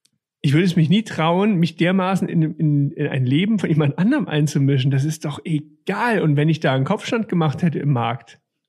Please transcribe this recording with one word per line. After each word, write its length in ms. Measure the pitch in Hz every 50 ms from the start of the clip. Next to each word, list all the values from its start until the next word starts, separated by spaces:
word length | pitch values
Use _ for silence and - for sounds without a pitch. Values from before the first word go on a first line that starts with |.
| _ _ _ _ _ _ _ _
Ich 120 | - 143 139
würde 100 | 160 196
es 120 | 185 165
mich 120 | 170 156 139
nie 140 | 180 226 220
trauen, 520 | - - - 156 170 170 185 202 220 202
mich 200 | 160 170 - -
dermaßen 520 | - 160 175 190 190 180 185 196 175 185 -
in, 140 | - 170
in, 480 | 160 156 - - 165 151 147 143 143 143
in 140 | - - 147
ein 180 | 127 - 131 127
Leben 320 | 123 139 160 202 214 226 180
von 100 | - -
jemand 300 | 160 147 151 143 - -
anderem 280 | 180 233 302 285 190
einzumischen. 640 | - 151 151 151 147 - 147 139 135 139 131 127 143
Das 140 | 139 135 139
ist 200 | 156 156 - -
doch 160 | 151 143 - -
egal. 760 | 190 156 143 - - - _ _ - 196 202 233 240 220 180
Und 140 | 170 156 143
wenn 120 | 147 151 165
ich 100 | 156 156
da 120 | - 147 131
einen 100 | 131 131
Kopfstand 440 | - 202 208 - - 254 226 208 -
gemacht 340 | - 170 160 151 123 -
hätte 160 | 185 165 139 -
im 140 | - 143
Markt, 480 | 135 117 117 117 120 - - - - _ _ _ _ _ _